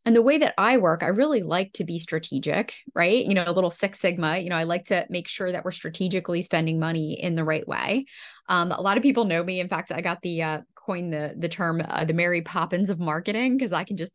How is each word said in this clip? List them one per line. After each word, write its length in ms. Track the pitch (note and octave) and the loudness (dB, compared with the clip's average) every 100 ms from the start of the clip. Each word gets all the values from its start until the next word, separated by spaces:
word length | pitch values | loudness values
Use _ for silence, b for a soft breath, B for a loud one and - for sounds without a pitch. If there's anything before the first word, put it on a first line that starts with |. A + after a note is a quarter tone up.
And 100 | A#3 | 4
the 80 | A#3 | 6
way 160 | A#3+ D#4 | 8 6
that 160 | D#4 - | 4 4
I 200 | G#3+ C4 | 4 6
work, 260 | F3 E3 | 4 2
I 60 | E3+ | 2
really 340 | G3+ D4+ B3+ | 2 2 2
like 300 | D#3+ F3 G3 | 0 -2 -2
to 100 | - | -4
be 140 | E3+ E3 | -6 -6
strategic, 760 | E3 D#3+ - C3+ D3 D#3+ - - - | -4 -6 -4 -4 -2 -2 -2 -8 -8
right? 320 | E3+ F3 A#3+ - | 0 4 4 2
You 80 | |
know, 80 | F#3+ | 2
a 80 | F3 | 2
little 200 | F3 F3 | 2 2
Six 260 | - G3 - | 2 -2 0
Sigma, 400 | F3+ F3 D#3 F3+ | -2 0 0 0
you 100 | F3 | -2
know, 80 | E3+ | -2
I 60 | |
like 220 | E3 F3 - | 0 -2 0
to 180 | F3+ - | -2 0
make 160 | F3+ - | -6 -6
sure 240 | - F#3 | -6 -4
that 140 | F3+ | -4
we're 80 | F#3 | -6
strategically 680 | E3+ D#3+ E3 F#3 F#3 F3 F3 | -8 -10 -4 -2 -2 -2 -4
spending 360 | F3 E3 D#3+ D#3+ | 0 0 0 0
money 420 | D#3+ E3 D#3 - | 0 -2 -4 -4
in 140 | F3+ | -4
the 80 | E3 | -2
right 240 | D#3 D#3 - | 0 -2 -4
way. 400 | - - A#3+ C4+ B B B - | -4 -2 -2 -4 B B B -2
Um, 220 | F3+ F3 | 0 0
a 100 | - | 0
lot 160 | G3 G#3+ | 0 4
of 60 | |
people 220 | C#4 A#3 | 4 4
know 180 | G#3 E3 | 2 0
me. 160 | F3+ F3+ | 0 -4
In 100 | F3+ | -2
fact, 220 | E3+ - | -2 -4
I 100 | - | -4
got 220 | F3 F3 | -4 -4
the, 200 | F3+ E3 | -4 -2
uh, 180 | D#3+ D#3 - - | -2 -4 -8 -14
coined 360 | - F3+ F3 | -8 -6 -4
the, 220 | D3+ D3+ E3 | -4 -6 -4
the 120 | E3 | -6
term, 340 | - E3+ E3 | -2 0 0
uh, 200 | E3+ - | -2 -2
the 100 | D#3+ | 0
Mary 280 | E3 F3 F3 | 2 2 0
Poppins 460 | D#3+ F3 E3 F3+ G3+ | -2 -2 -2 0 0
of 120 | E3+ | 0
marketing, 580 | E3 D#3 G#3 G#3+ B3+ C4 | -2 -2 -2 0 2 0
'cause 140 | A#3 | 0
I 100 | E3+ | -2
can 140 | F#3 G3 | -4 -6
just 180 | F3+ | -8